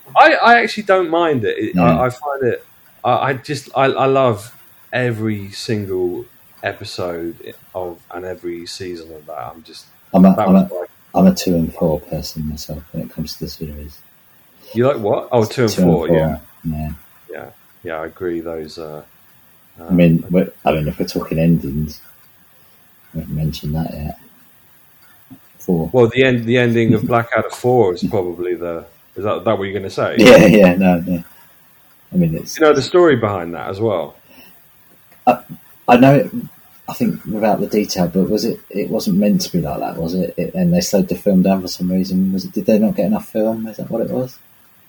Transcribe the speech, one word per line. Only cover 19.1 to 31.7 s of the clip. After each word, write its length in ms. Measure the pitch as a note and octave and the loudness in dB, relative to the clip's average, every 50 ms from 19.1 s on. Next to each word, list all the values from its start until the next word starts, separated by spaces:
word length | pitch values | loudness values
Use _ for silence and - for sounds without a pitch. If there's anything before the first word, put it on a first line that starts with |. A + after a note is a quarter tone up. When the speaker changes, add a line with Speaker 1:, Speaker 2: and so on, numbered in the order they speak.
| _ _ _ _ _ _ _ _ _ _ _ _ _ F2 | _ _ _ _ _ _ _ _ _ _ _ _ _ -16
Speaker 2:
I 120 | E2 E2+ | -4 0
mean, 320 | F2+ F2 F2 E2 E2 - - | 4 4 6 6 4 2 0
Speaker 1:
um, 60 | - | 0
Speaker 2:
we're, 220 | F2 F#2 - - - - - | 0 0 0 -2 -6 -4 -2
I 80 | D2 | -2
mean, 160 | D#2 D#2 D2+ - | 0 0 -2 -4
if 100 | - - | -4 -6
we're 80 | - | -6
talking 320 | - - - - - D#2+ D#2+ | -6 -6 -6 -6 -4 -2 0
endings, 600 | E2 E2+ E2 D#2 - C#2 C#2 D2+ D2+ D2+ - - - - - _ _ _ _ _ _ _ _ _ _ _ _ _ _ _ _ _ _ _ - | 2 2 2 2 0 -4 -6 -6 -6 -6 -8 -12 -20 -20 -20 _ _ _ _ _ _ _ _ _ _ _ _ _ _ _ _ _ _ _ -12
we 60 | D#2+ | -12
haven't 160 | D#2 - C#2+ | -8 -6 -4
mentioned 380 | D2+ D#2 D2 D2 - - D2 D2+ | -4 -4 -4 -4 -6 -6 -6 -4
that 180 | D#2+ - - | -4 -4 -6
yet. 260 | - C#2+ D2+ D2+ - - - - _ _ _ _ _ _ _ _ _ _ _ _ _ _ _ _ _ _ _ - - - _ _ _ - | -8 -8 -10 -10 -10 -12 -18 -20 _ _ _ _ _ _ _ _ _ _ _ _ _ _ _ _ _ _ _ -20 -20 -20 _ _ _ -8
Four. 320 | - F#2 F2+ D#2+ D#2+ E2 | -4 -2 -2 0 0 0
Speaker 1:
Well, 160 | - B2+ A#2 A2+ | 2 4 4 4
the 160 | A#2 B2+ C3+ | 4 2 2
end, 200 | C3 B2+ A#2 A2+ | 2 2 0 0
the 140 | A2+ B2 B2 | 0 2 2
ending 360 | B2 A#2 A#2 A#2 A2+ A2+ A2 | 2 2 2 2 4 2 2
of 80 | G#2 | 2
Speaker 2:
<laughs> 40 | A#2 | 2
Speaker 1:
Blackadder 440 | A#2 A#2+ A#2 A2+ - B2+ A2 - - | 0 0 0 0 0 -2 -2 -2 -4
four 440 | - - - B2 B2+ A#2+ G#2 F#2 F2 | -6 -4 0 2 2 4 4 2 0
is 80 | - G2+ - | -2 -4 -2
probably 460 | A2+ G2 F2 F2 E2+ E2+ F2 F2+ F2 | -2 -2 -2 -4 -6 -6 -6 -6 -6
the, 300 | E2 E2+ F2 E2 E2 E2 - _ _ _ _ _ | -6 -6 -8 -8 -10 -12 -16 _ _ _ _ _
is 80 | F#2 G2 | -8 -6
that, 200 | G#2+ D#2+ E2+ F#2 | -4 -4 -2 -2
that 140 | A2+ G#2+ F#2+ | -2 -2 -2
what 60 | G2 | -2
you're 100 | G2 F#2+ G2 | -6 -6 -6
gonna 120 | F#2+ F#2 | -8 -6
say? 260 | - C#3+ A2+ F2 C#2 - | -4 -4 -4 0 4 6
Speaker 2:
Yeah, 280 | - - - - A2 | 8 10 10 10 10
yeah, 280 | F#2 A2 G#2 F#2+ F2+ F2 | 8 8 8 8 6 6
no, 280 | F#2+ F#2+ F2+ F2+ E2 F#2 | 4 4 4 4 2 0
yeah. 160 | F#2+ F2 E2 - - - - - _ _ _ _ _ | -4 -4 -6 -6 -10 -20 -20 -20 _ _ _ _ _